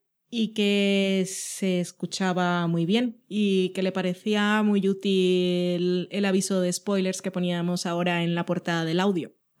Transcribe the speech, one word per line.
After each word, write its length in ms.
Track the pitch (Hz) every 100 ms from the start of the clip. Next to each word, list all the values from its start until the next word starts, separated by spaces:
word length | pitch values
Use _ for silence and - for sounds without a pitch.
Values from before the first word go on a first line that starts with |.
| _ _ _
y 200 | 233 220
que 760 | 220 202 202 202 196 196 190 185
se 540 | - - - 190 180
escuchaba 840 | 175 - 175 - 190 180 180 175 170
muy 180 | 170
bien 380 | 170 226 247 - _
y 440 | 208 202 190 185
que 120 | 190
le 100 | 185
parecía 680 | 185 180 180 214 208 208 214
muy 240 | 214 202 196
útil 1200 | 196 202 190 180 180 180 180 175 175 180 180 -
el 140 | 202 202
aviso 340 | 190 - 190
de 100 | 180
spoilers 520 | 175 202 196 185 185
que 80 | 190
poníamos 560 | 180 180 175 175 180 175
ahora 360 | 170 175 170
en 120 | 170
la 100 | 170
portada 400 | 170 170 - 170
del 160 | 165 170
audio. 340 | 202 175 117 _ _ _